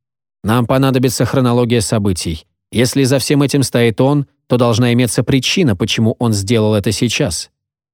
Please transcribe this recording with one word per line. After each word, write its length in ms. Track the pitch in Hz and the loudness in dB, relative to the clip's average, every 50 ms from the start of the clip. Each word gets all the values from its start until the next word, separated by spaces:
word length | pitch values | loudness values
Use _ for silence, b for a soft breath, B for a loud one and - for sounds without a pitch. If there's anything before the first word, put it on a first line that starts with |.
| _ _ _ _ _ _ _ _ - | _ _ _ _ _ _ _ _ -6
Нам 220 | 95 110 123 120 | -2 0 0 0
понадобится 600 | 110 135 131 135 135 127 131 123 131 120 - 131 | 0 0 2 2 2 2 2 0 0 0 0 -2
хронология 560 | 113 - 139 127 123 120 123 123 117 123 120 | 0 0 0 2 2 2 2 0 2 0 0
событий. 640 | 107 - - 113 101 104 92 - - 90 82 78 - _ _ _ _ _ | 0 0 -2 -2 0 -2 -2 -2 -4 -6 -8 -8 -10 _ _ _ _ _
Если 320 | - 107 123 127 - 139 139 | -2 -2 -2 0 0 0 0
за 160 | 123 - - | 2 2 0
всем 220 | - - 147 143 | 0 0 0 0
этим 220 | 143 135 - 143 131 | 2 2 2 0 -2
стоит 360 | - - 135 120 117 110 - | 0 0 0 0 0 2 2
он, 260 | 131 135 147 147 139 - _ _ _ _ | 0 2 2 0 -2 -4 _ _ _ _
то 100 | 131 120 | 0 0
должна 360 | 123 120 113 107 127 120 120 | 2 2 2 2 2 2 2
иметься 300 | 120 127 113 - - 120 | 2 0 0 0 -2 -2
причина, 520 | - 135 135 123 - - - 185 135 101 | 0 0 0 0 -2 -2 0 0 0 0
почему 400 | 87 113 104 - - 113 110 - - | 0 -2 -4 -2 0 0 0 0 0
он 140 | 127 117 110 | -2 -2 -2
сделал 400 | 101 98 98 123 113 107 107 110 | -2 -2 0 0 0 2 2 0
это 180 | 104 98 117 | 0 0 -2
сейчас. 600 | 104 - 131 120 - - 151 123 - - - - _ _ _ _ _ _ _ _ | -2 -2 -2 -2 -2 -2 -4 -4 -4 -8 -10 -14 _ _ _ _ _ _ _ _